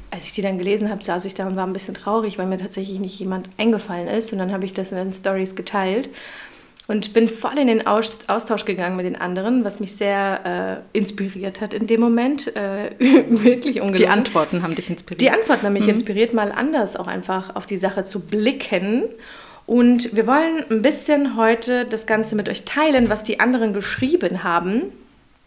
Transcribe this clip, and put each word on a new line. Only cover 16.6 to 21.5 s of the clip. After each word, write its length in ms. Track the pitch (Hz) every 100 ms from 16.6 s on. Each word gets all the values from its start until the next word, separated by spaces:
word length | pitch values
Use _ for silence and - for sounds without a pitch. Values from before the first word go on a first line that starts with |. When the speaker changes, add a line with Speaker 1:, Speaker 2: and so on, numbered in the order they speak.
| 269 311 196 -
Speaker 1:
auch 120 | 180
einfach 480 | 185 180 190 185 -
auf 100 | -
die 120 | 196
Sache 260 | 190 202
zu 160 | 190 202
blicken. 840 | 160 208 214 - - 185 196 233 453 - - - - - -
Und 500 | 233 240 247 240 214
wir 100 | 220
wollen 380 | 277 330 320 -
ein 100 | 220
bisschen 560 | 220 302 - 294 277 220
heute 480 | 226